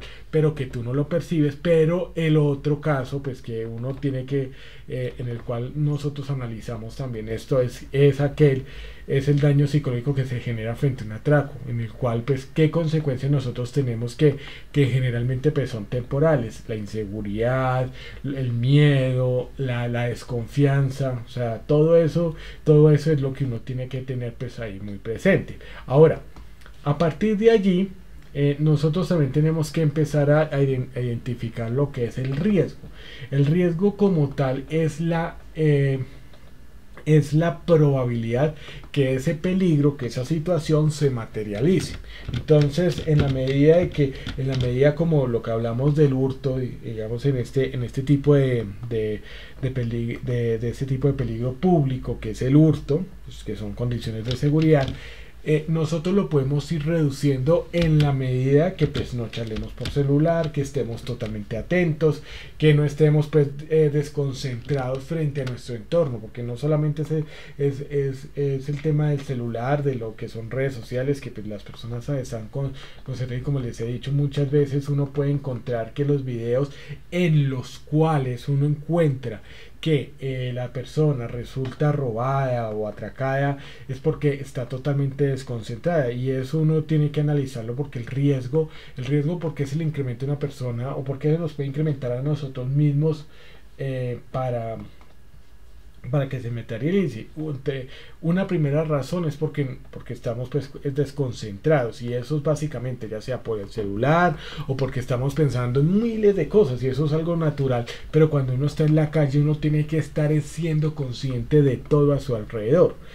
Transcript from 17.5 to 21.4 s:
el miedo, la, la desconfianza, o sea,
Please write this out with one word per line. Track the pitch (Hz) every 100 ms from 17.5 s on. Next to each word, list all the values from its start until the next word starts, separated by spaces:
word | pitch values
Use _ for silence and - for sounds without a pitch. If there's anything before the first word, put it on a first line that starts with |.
| 131 131 127 127 - - -
el | 135 135 127
miedo, | 117 123 147 147 139 131 127 127 127 120 -
la, | 131 120 120
la | 120 120
desconfianza, | 107 - 120 113 143 139 139 135 - 135 123 -
o |
sea, | 123